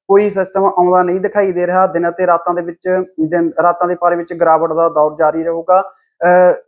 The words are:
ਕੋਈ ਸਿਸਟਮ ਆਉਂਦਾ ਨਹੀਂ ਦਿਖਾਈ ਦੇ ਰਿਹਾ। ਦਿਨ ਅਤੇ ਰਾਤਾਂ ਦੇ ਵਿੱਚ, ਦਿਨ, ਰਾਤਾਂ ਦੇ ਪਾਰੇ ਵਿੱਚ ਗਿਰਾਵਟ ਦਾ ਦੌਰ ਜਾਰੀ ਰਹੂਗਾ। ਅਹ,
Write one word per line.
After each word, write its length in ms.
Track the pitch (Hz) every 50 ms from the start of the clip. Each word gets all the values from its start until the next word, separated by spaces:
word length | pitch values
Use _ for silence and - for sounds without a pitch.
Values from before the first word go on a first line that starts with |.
| _ -
ਕੋਈ 220 | 196 202 208 208
ਸਿਸਟਮ 340 | 190 196 185 185 - 196 196
ਆਉਂਦਾ 380 | 196 - 180 180 180 180 180 180
ਨਹੀਂ 180 | 175 175 190
ਦਿਖਾਈ 320 | 185 196 - 208 202 196 175
ਦੇ 140 | 175 175
ਰਿਹਾ। 200 | 175 180 185 190
ਦਿਨ 220 | 185 156 165 175 170
ਅਤੇ 180 | 170 180 185
ਰਾਤਾਂ 280 | 175 175 170 170 180 175
ਦੇ 80 | 175 170
ਵਿੱਚ, 420 | 175 170 _ - 180 185 185 185 185 - - 156 156
ਦਿਨ, 240 | 170 175 170 160 156 - 165
ਰਾਤਾਂ 260 | 175 170 - 180 175
ਦੇ 60 | 180
ਪਾਰੇ 220 | 170 175 175 175
ਵਿੱਚ 160 | 170 170 170 180
ਗਿਰਾਵਟ 400 | 165 170 165 160 156 160 160 160
ਦਾ 160 | 160 165 165
ਦੌਰ 280 | 160 156 151 151 151 156
ਜਾਰੀ 260 | 160 151 160 165 165
ਰਹੂਗਾ। 360 | 170 165 170 165 - 180 190 190 - - _ _ _ _ - 170
ਅਹ, 280 | 175 180 180 180 180 170 - -